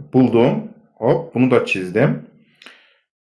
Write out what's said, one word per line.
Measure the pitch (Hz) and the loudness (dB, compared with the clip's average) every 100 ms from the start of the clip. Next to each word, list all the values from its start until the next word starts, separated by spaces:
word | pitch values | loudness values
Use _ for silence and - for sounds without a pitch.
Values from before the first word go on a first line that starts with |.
| - | -4
Buldum. | 131 123 113 127 208 - - _ | 2 2 4 2 0 -8 -16 _
Hop, | - 113 - - | -6 -2 -2 -4
bunu | 123 131 | -2 0
da | 123 - | 0 0
çizdim. | 98 92 95 139 - - _ _ _ - - _ _ _ _ | -6 -4 -2 -2 -2 -10 _ _ _ -20 -20 _ _ _ _